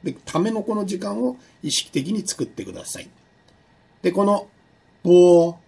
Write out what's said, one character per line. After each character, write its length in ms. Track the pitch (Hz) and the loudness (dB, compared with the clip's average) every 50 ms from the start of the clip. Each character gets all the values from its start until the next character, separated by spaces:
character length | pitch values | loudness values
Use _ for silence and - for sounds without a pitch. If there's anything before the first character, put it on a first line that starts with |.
で、 100 | - 156 127 - _ | -8 -10 -10 -10 _
た 140 | - - 156 | -6 -4 -2
め 120 | 175 220 | -2 -2
の 120 | 226 220 | -4 -6
こ 120 | 208 - - | -6 -6 -6
の 120 | 214 208 | -6 -6
時 120 | 190 196 185 | -6 -8 -8
間 240 | 190 202 202 220 | -8 -8 -6 -6
を 140 | 247 247 254 - _ _ _ _ | -6 -6 -6 -8 _ _ _ _
意 80 | - 151 | -10 -6
識 200 | 135 - - - | -6 -6 -6 -6
的 220 | - 151 135 160 | -6 -6 -6 -4
に 140 | 214 214 - | -6 -6 -6
作 180 | - - - 120 | -8 -8 -8 -10
っ 20 | |
て 180 | - - - 98 | -10 -10 -16 -14
く 80 | 95 | -14
だ 120 | 90 - - | -14 -16 -14
さ 160 | - - - | -14 -14 -14
い。 80 | 85 - _ _ _ _ _ _ _ _ _ _ _ _ _ _ _ _ _ _ | -16 -20 _ _ _ _ _ _ _ _ _ _ _ _ _ _ _ _ _ _
で、 100 | - 185 | -4 -2
こ 120 | 175 190 202 | 0 2 2
の、 240 | 202 208 196 - - _ _ _ _ _ _ _ _ _ _ | 2 2 0 -2 -8 _ _ _ _ _ _ _ _ _ _
ぼ 520 | _ 175 175 180 180 175 175 170 165 170 170 - _ | _ 6 6 8 8 8 8 6 4 2 -2 -10 _